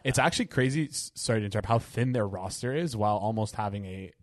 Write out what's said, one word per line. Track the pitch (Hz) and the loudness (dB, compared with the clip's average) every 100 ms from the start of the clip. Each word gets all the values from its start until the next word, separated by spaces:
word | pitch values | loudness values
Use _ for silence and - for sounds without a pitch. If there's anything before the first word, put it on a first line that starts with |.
It's | 131 127 | 0 2
actually | 147 - 226 | 4 2 0
crazy, | - 127 143 147 | 2 2 2 -2
s-, | - - | -4 -10
sorry | - - 113 | -6 0 0
to | 104 | 0
interrupt, | 104 98 | -2 2
how | 113 | 2
thin | - - 127 | 2 -2 0
their | 123 104 | 2 0
roster | 95 95 - 123 | -2 -6 -4 -2
is | 143 170 113 | -2 -2 0
while | 104 104 | 2 2
almost | 104 110 107 | 0 0 0
having | - 104 101 | -2 -4 -4
a | 95 95 95 - | -8 -10 -12 -16